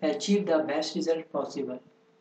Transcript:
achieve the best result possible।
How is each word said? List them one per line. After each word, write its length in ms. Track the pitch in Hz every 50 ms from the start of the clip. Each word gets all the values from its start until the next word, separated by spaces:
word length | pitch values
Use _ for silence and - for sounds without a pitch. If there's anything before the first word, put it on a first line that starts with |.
| -
achieve 440 | 208 214 214 - - 202 196 180
the 140 | - 160 156 151
best 300 | - - 160 - - -
result 260 | 170 156 160 165 160 160 - -
possible। 420 | 143 131 - - 139 131 123 127 123 - - - _ _ _ _ _